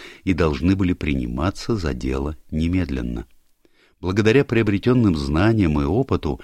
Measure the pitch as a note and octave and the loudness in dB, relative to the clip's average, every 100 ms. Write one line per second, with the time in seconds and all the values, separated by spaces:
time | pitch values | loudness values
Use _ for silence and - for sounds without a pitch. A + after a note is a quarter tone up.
0 | - - F#2 E2 E2 C#2 E2+ F#2+ F#2 F2+ | -20 -8 -4 0 0 0 0 2 0 -2
1 | D#2 C2+ A#1+ A#1+ E2 - - A2+ D#2+ B1+ | -2 -2 -4 -4 -4 -4 -4 -4 -4 -4
2 | C2 C2 C#2+ D2+ - D#2 E2 F#2 F2 C2 | -4 -4 -6 -8 -8 -4 -2 -2 -2 -4
3 | A#1+ A#1 A1+ _ _ _ _ _ _ _ | -6 -8 -12 _ _ _ _ _ _ _
4 | F2 G2 G#2+ B2 C#3 A2+ G#2+ G2+ A#2+ C3 | -2 2 4 4 4 2 2 2 2 4
5 | A2 D#2 C#2 D#2 G#2+ A2+ E2+ D2 C#2+ G2+ | 4 2 0 2 2 4 2 2 0 0
6 | C3+ F2 D#2+ C2+ | 0 -2 -2 -6